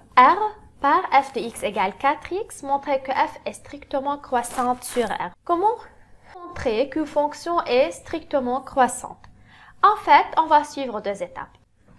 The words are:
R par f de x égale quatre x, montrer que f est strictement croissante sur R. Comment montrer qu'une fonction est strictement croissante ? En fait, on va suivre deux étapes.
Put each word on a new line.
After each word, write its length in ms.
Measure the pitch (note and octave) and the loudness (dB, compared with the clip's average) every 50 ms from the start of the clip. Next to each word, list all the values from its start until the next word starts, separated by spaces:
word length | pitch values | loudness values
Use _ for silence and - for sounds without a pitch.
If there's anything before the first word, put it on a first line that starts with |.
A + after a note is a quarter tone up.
| - _ - | -12 _ 6
R 220 | B3 B3+ D4 F4 G#4 G#4+ G#4+ - - - - - - | 6 8 8 6 4 0 -4 -4 -8 -20 -20 -12 -2
par 220 | - C#4 D#4+ F#4 F#4 - | 2 2 2 2 2 4
f 220 | - C#4 C4+ - - | 2 2 2 2 -8
de 60 | A3+ | -8
x 240 | G#3+ A#3 - - - | -8 -8 -8 -6 -6
égale 340 | G#3+ G3 G#3+ F#3+ G3+ - | -6 -2 -2 -2 -2 -2
quatre 340 | - - C#4 D4+ - - - | 0 0 0 0 0 -6 -8
x, 300 | F4 G4 A4+ - - - | -8 -8 -8 -8 -12 -12
montrer 400 | C#4+ C#4 C#4 C#4 C#4 D4+ C#4 C4+ | -4 -2 -2 -2 0 -2 -2 -2
que 100 | C4+ C#4 | -2 -4
f 280 | - - D#4 D4+ - - - | 0 0 0 -2 -2 -10 -10
est 80 | - G#3 | -10 -10
strictement 640 | - - - C#4+ C#4+ - - - C#4 C4+ C#4+ C#4+ C#4+ | -10 -18 -18 -18 -18 -12 -6 -6 -4 -2 -4 -6 -6
croissante 640 | - - B3+ A#3+ A#3+ - - C4 B3 B3 B3 B3 - | -6 -2 -2 -2 -2 -2 -4 -2 -2 -2 -2 -4 -6
sur 240 | - - B3 A3+ | -6 -2 -2 -2
R. 240 | G3 - - E3 F3 - _ - | -2 -4 -6 -6 -10 -10 _ -4
Comment 320 | - F4 E4+ G4 A4 A#4+ - - - - - - _ - - _ - - | -2 -2 2 2 0 0 -2 -8 -20 -20 -20 -20 _ -20 -20 _ -20 -20
montrer 520 | F4+ F4 - - - - B3+ G#3+ A3 C#4 - | -18 -16 -14 -12 -4 -4 -2 0 0 -2 -2
qu'une 180 | - D#4 D4+ | -2 -4 -4
fonction 560 | D4 - D4 D4 D4 D4 - - E4+ E4+ E4+ - | -2 0 0 0 0 -4 -6 -6 -2 -2 -2 0
est 260 | - B3 B3+ D4 E4+ | 2 4 4 4 2
strictement 720 | - - - - F4+ D#4 - - D4+ C#4 B3 B3 B3 C#4 | 0 -10 -10 -8 -8 -8 -6 -2 -2 -2 -2 -2 -4 -4
croissante ? 560 | C#4 - - C#4 B3 B3 - - - - - _ - - - - - - - - - - - - | -6 -4 2 2 2 2 2 -6 -12 -14 -16 _ -20 -20 -20 -20 -20 -20 -20 -20 -20 -18 -4 4
En 140 | - G4+ G#4+ | 4 4 4
fait, 300 | G#4+ - E4 C#4+ E4 F#4+ - - | 4 4 6 6 6 6 4 0
on 120 | D#4 D#4+ | 0 4
va 180 | D4+ D#4 D4 D4 | 6 4 4 4
suivre 340 | D4 - C#4+ C4+ A#3+ G#3 G#3+ | 2 -8 -8 -8 -6 -6 -6
deux 240 | G3+ G3+ G3+ F#3 F3+ | -6 -6 -6 -6 -8
étapes. 340 | F3 - D#3 D3 - _ _ _ _ _ _ _ _ - | -12 -10 -16 -16 -16 _ _ _ _ _ _ _ _ -20